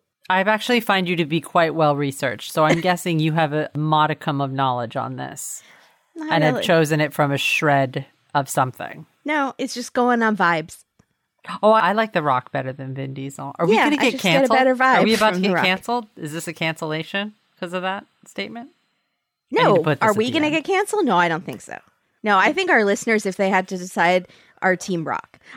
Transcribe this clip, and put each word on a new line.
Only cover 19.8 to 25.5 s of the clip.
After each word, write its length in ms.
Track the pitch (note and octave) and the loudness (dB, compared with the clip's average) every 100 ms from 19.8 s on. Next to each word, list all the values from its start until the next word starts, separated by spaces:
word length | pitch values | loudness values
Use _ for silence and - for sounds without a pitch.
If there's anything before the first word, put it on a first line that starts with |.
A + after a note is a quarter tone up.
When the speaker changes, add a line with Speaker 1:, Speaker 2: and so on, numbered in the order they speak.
Speaker 1:
put 160 | D#3 D3 | 2 2
this 60 | A3 | 2
Speaker 2:
Are 40 | |
Speaker 1:
at 40 | G#3 | 2
Speaker 2:
we 100 | A3+ | 0
Speaker 1:
the 40 | |
Speaker 2:
gonna 160 | D#4+ D4+ | 0 0
Speaker 1:
end. 80 | |
Speaker 2:
get 100 | D#4+ | 0
canceled? 400 | D#4 F#4+ G4+ G#4 | 0 0 0 0
No, 120 | D4 F3+ | 2 2
I 80 | F3 | 2
don't 180 | D#3+ | -2
think 160 | - C3 | -6 -14
so. 180 | - - _ _ _ _ | -14 -16 _ _ _ _
No, 160 | G#3+ G3 | 2 4
I 140 | G#3 | 4
think 180 | D4+ F#4 | 2 2
our 140 | C#4+ | 2
listeners, 420 | G3+ G3+ - A3 G3+ | 4 0 0 0 0
if 100 | F#3 | -2
they 140 | F#3+ | 0
had 160 | F#3+ F#3 | 0 -2
to 80 | F#3 | -6
decide, 520 | F3+ - E3+ F#3 F3+ - _ - | -8 0 2 2 0 -20 _ -6
are 140 | F#3+ F3+ | -2 -2
Team 260 | - F3 | -2 -6
Rock. 360 | D3+ A2 - - - | -4 -6 -8 -20 -20